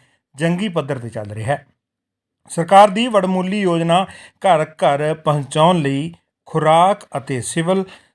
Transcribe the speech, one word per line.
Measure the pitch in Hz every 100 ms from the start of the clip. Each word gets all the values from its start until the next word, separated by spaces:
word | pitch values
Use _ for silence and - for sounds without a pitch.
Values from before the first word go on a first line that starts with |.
| _ _ _ 135
ਜੰਗੀ | 165 175 214
ਪੱਧਰ | 165 139 127
'ਤੇ | 117
ਚੱਲ | 110 104
ਰਿਹਾ | 104 110
ਹੈ। | 139 - _ _ _ _ _ _ _ _
ਸਰਕਾਰ | - 165 196 208
ਦੀ | 190 247
ਵਡਮੁੱਲੀ | 208 185 185 185 208
ਯੋਜਨਾ | 185 165 170 175 185 - - _
ਘਰ | 196 156 151 -
ਘਰ | 175 143 151 156
ਪਹੁੰਚਾਉਣ | 156 147 131 156 165 180
ਲਈ | 139 139 165 170 _ _ -
ਖੁਰਾਕ | 156 151 165 185 202 - 135
ਅਤੇ | - 127
ਸਿਵਲ | - 170 165 190 190 - _